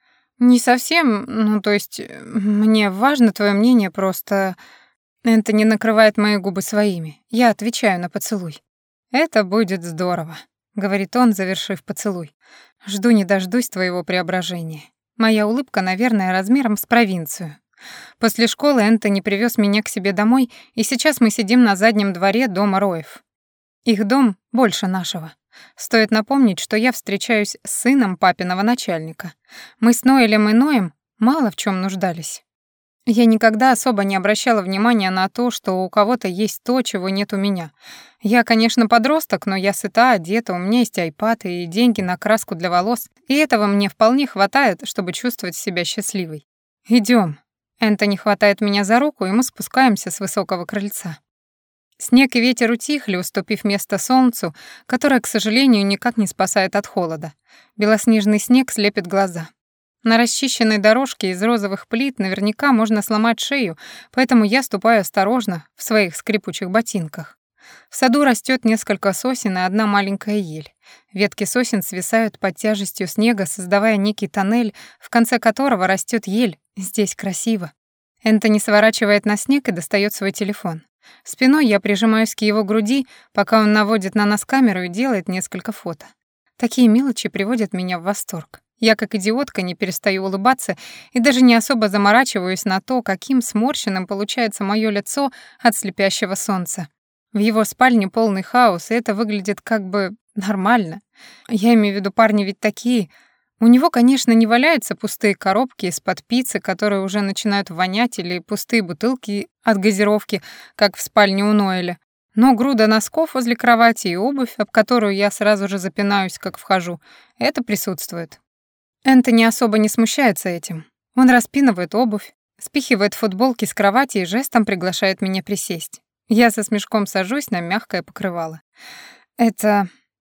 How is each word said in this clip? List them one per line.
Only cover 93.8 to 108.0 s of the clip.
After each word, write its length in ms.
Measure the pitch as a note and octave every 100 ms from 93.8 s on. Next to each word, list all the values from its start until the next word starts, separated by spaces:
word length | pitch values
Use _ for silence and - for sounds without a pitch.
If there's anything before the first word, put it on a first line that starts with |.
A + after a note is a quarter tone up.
| - F#3+ F#3
получается 580 | G3 G3+ - A3+ - G3
мое 260 | G#3+ A3
лицо 400 | G3+ G3+ - C#4 - - _
от 160 | A#3+ A3
слепящего 580 | G3 - G3 - F3+ F#3+
солнца. 540 | - F#3+ F3 - D#3 _ _ _ _ G#3
В 40 |
его 260 | G#3+ A3 G#3+
спальне 440 | - B3+ A#3+ F#3+
полный 340 | - A3+ F#3+
хаос, 500 | F#3 B3 A#3+ F3 -
и 20 | A#3
это 180 | A#3
выглядит 480 | G3+ A3 G#3 G3 G3
как 240 | - A3 F#3
бы 280 | G3+ F#3+ G#3+ _ -
нормально. 640 | F#3+ G3+ F#3+ A#3+ F3 F3 _ _ - - -
Я 260 | A#3 G#3+ A#3
имею 200 | G#3 G3
в 40 |
виду, 140 | G3
парни 320 | - A3 G#3+ G3
ведь 160 | G3
такие. 500 | G#3+ - A#3+ B3 F3 _ _ _ _ _
У 80 | A3+
него, 240 | B3 E4
конечно, 420 | B3 A#3+ C4+ -
не 140 | A3+ A3
валяются 480 | A#3 C#4+ D#4+ - -
пустые 400 | G#3+ - G#3+ G3
коробки 520 | G3 G3 B3+ - F#3
из-под 360 | F3 - F3+ _
пиццы, 360 | A#3+ B3+ -
которые 420 | - F#3 G#3 G3
уже 200 | F#3+ G3+
начинают 480 | G3 G3 G#3+ G3+ G3
вонять, 500 | E3 F#3 G3